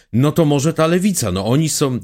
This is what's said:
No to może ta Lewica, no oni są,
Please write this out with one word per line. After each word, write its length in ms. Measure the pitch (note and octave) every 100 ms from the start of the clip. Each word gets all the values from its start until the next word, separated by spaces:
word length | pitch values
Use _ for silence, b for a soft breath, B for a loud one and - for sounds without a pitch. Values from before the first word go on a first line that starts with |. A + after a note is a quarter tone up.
| B
No 200 | A2 C#3+
to 120 | D#3
może 280 | D3+ C#3+ D3
ta 140 | D#3 D#3+
Lewica, 460 | F3+ G3+ F3 G#2+
no 140 | F#2 G2+
oni 220 | C3+ D#3+
są, 300 | - C#3+ A#2+